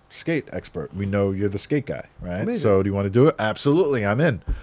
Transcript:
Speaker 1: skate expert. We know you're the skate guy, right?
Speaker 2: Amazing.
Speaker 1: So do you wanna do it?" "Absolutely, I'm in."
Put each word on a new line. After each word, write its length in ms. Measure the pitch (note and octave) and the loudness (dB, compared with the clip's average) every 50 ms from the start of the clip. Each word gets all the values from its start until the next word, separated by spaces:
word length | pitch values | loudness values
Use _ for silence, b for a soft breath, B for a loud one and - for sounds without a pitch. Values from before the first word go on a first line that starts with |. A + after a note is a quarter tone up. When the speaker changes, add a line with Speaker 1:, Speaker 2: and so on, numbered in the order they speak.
| _ - | _ -20
Speaker 1:
skate 380 | - - - E3 E3 C#3+ - - | -16 -10 -6 -4 -4 -4 -4 -6
expert. 420 | - F2+ - - - E2 D2 - - | -10 -10 -10 -10 -10 -10 -10 -8 -6
We 100 | F#2+ G2+ | -6 -4
know 280 | G2 G2 G2+ G2+ G2 | 0 0 2 2 2
you're 160 | F#2+ F#2+ G#2 G2+ | 0 0 -2 -2
the 100 | G2 G2 | -2 -4
skate 280 | - - C#3+ D3 - | -4 -2 -2 -2 -2
guy, 180 | - D2+ B1 - - _ - | -4 -8 -10 -10 -16 _ -12
right? 220 | - F2+ F2 F#2+ | -10 -6 -4 -4
Speaker 2:
Amazing. 200 | B2 A3 B3 G#3+ | -2 -2 -2 0
Speaker 1:
So 180 | C3+ A2 G2 F#2+ F#2+ | 2 4 4 4 2
do 40 | G2 | 2
you 40 | G2 | 0
wanna 160 | G2 G2+ G2+ | 0 0 2
do 160 | F#2+ A#2+ C3+ | 4 6 6
it?" 80 | D#3 - - | 6 4 2
"Absolutely, 680 | G#2+ G#2+ G#2+ - - C#3+ C#3+ D#3+ F#3 C#3+ C#3 A#2 G2+ | 0 -2 -2 0 0 2 2 2 2 2 0 0 0
I'm 140 | G2+ G#2+ C3 | 0 2 2
in." 200 | D#3+ E3 A2+ E2 - B B B | 2 0 0 -2 -4 B B B